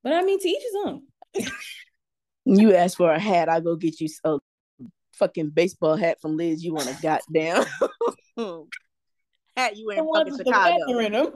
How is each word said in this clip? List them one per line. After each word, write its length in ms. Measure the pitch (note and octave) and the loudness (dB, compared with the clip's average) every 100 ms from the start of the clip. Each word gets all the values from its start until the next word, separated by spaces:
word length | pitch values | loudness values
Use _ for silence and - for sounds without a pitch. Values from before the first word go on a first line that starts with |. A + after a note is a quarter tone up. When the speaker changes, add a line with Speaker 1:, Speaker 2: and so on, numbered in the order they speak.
Speaker 1:
But 80 | B3 | -2
I 100 | E4 | 0
mean, 160 | F#4+ G4 | 0 0
to 100 | F4+ | -2
each 140 | C5 | -4
his 140 | B4+ G4+ | -4 -6
own. 180 | F#4 C4+ _ _ - | -6 -8 _ _ -10
<laughs> 160 | G4 - - - - - _ _ _ _ _ - | -8 -8 -10 -16 -18 -20 _ _ _ _ _ 4
Speaker 2:
You 280 | G3 G#3+ F3+ | 6 8 6
ask 200 | F3+ - | 4 2
for 140 | F3 | 2
a 60 | D#3 | 2
hat, 300 | G#3 F3 D#3+ | 2 0 2
I'll 120 | E3 | 0
go 140 | E3+ | 0
get 260 | E3 D#3+ D#3 | -2 -4 -4
you 40 | |
s-, 160 | D#3 - | -10 -4
a 160 | D#3 D3 _ _ _ _ F#3 _ _ | -4 -4 _ _ _ _ -20 _ _
fucking 360 | - F#3+ - D3+ | -2 -2 -2 -2
baseball 460 | D3+ F3 - D#3 D#3 | 0 0 0 0 2
hat 240 | E3+ - | 0 -2
from 140 | D#3 D#3 | -4 -4
Liz. 260 | E3+ D#3+ | -4 -4
You 120 | E3+ | -6
want 140 | D#3 B2+ | -6 -6
a 80 | C3+ | -4
goddamn 640 | D#3+ D3+ - D#3 D#3+ F#3 - - - - A#4 - _ - | -2 -2 0 -2 0 0 -2 -2 -4 -2 -6 -6 _ -12
<laughs> 320 | G#3+ E3 C#3 - _ _ _ _ _ _ _ - | -10 -12 -18 -20 _ _ _ _ _ _ _ -4
hat 200 | B3 G#3 | -4 -4
you 80 | |
wear 120 | A3 G#3 | -6 -4
Speaker 1:
The 60 | |
Speaker 2:
in 40 | D#4 | 0
Speaker 1:
ones 120 | D#4+ | 0
Speaker 2:
fucking 120 | D4 | 0
Speaker 1:
with 40 | C4+ | -2
the 60 | |
Speaker 2:
Chicago. 320 | B3+ A3 F#3 F4 C#4+ | 0 4 4 2 0
Speaker 1:
feather 140 | A#3+ | -2
in 140 | G#3+ G#3+ | 0 0
'em. 160 | D#4 | -2